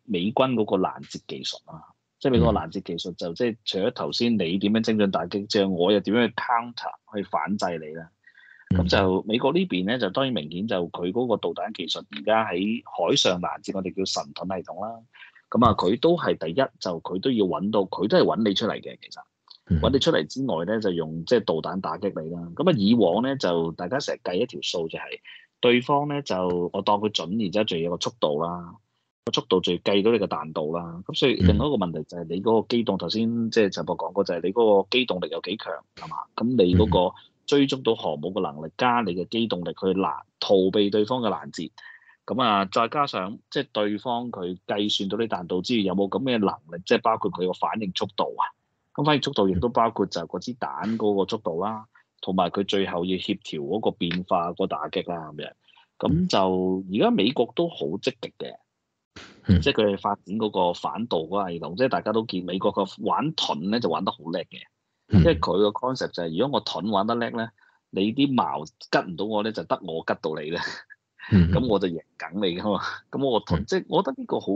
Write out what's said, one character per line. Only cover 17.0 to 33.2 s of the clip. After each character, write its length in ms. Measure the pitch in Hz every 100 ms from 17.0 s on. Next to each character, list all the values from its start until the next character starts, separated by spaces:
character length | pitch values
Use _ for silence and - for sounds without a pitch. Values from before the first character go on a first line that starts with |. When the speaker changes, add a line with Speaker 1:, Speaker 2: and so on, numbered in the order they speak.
Speaker 1:
佢 180 | - 92
都 120 | 131
要 120 | 117 92
搵 260 | 78 98
到， 80 | 110
佢 260 | 92 - 90
都 100 | 180
係 40 |
搵 200 | 98 80 110
你 60 |
出 140 | 95 107
嚟 60 | 64
嘅， 220 | 67 62
其 80 | -
實。 100 | - - _ _ - -
Speaker 2:
嗯。 160 | 80
Speaker 1:
搵 80 | 110
你 100 | 135
出 120 | 165
嚟 140 | 147 76
之 180 | 131 135
外 200 | 82 85
呢， 140 | 110
就 120 | 107
用， 340 | 85 80 80 82
即 100 | 120
係 20 |
導 120 | - 80
彈 260 | - 92
打 160 | 85 82
擊 240 | 101 82
你 80 | 80
啦。 220 | 87 85 85
咁 140 | 175
啊， 60 | 139
以 160 | 98
往 300 | 120 92 98
呢， 120 | 131 135
就 360 | 95 85 82
大 160 | 80 90
家 100 | 127
成 160 | - 67
日 40 |
計 120 | - 90
一 100 | 127
條 140 | 73
數 260 | - 90 82
就 120 | -
係， 40 | - - - - _ -
對 220 | 123 120
方 260 | 127 143 147
呢， 140 | 143
就 480 | - 92 90 87 87
我 100 | 98
當 140 | 98 101
佢 100 | 107
準， 320 | 101 82 110
然 100 | 98
之 60 | 101
後 60 |
仲 160 | - 85
有 180 | 85 87
個 0 |
速 160 | - -
度 240 | 78 73
啦， 320 | 85 87 87 - _ _ _ _ -
個 60 |
速 80 | 151 -
度 120 | 92
仲 120 | 90
要 60 | 87
計 240 | - 101
到 80 | 104
你 80 | 117
個 80 | 87
彈 260 | 82 80
道 100 | 80 76 85
啦。 220 | 85 85 -
咁 80 | -
所 100 | 139
以 60 | -
另 200 | 90 80
外 80 | 143
一 40 |
個 60 | 127
問 140 | 85
題 120 | 80
就 140 | 76 87
係 60 | 82
你 120 | 90
嗰 180 | 107 110
個 60 | -
機 140 | 120
動， 140 | 107 95
Speaker 2:
嗯。 20 |
Speaker 1:
頭 100 | 85
先 400 | 107